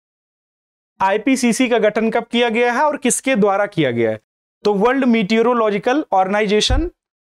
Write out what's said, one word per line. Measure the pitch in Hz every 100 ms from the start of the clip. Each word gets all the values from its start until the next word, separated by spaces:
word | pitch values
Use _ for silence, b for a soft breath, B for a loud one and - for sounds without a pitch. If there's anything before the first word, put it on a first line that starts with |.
| _ _ _ _ _ _ _ _ _ -
आईपीसीसी | 190 214 247 262 240 220 254
का | 233
गठन | 214 214 226
कब | 233 226
किया | 233 240
गया | 226 240
है | 240
और | 302 285
किसके | 247 - 269 254
द्वारा | 202 196 202
किया | - 139
गया | 117 113
है। | 110 _ _ _ _ 202
तो | 202
वर्ल्ड | 233 269 254
मीटियोरोलॉजिकल | 226 190 226 233 240 220 202 240 277 -
ऑर्गेनाइजेशन | 190 190 208 214 214 214 294 339 - _ _ _